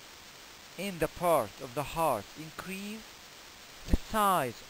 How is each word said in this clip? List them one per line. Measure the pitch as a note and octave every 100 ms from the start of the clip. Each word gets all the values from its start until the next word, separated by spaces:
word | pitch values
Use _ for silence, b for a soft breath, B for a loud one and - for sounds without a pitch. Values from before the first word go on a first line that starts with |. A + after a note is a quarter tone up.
| - - - - - - - -
in | G3 E3+
the | D#3
part | - F3 D3+ G#2 -
of | C3+ B2
the |
heart | C#3 E3 D#3+ A2 G2 -
increase, | D#3 - F3+ F#3+ G#3 A3 - - - - - - - - -
the | -
size | - A3 G3+ F3 C3 -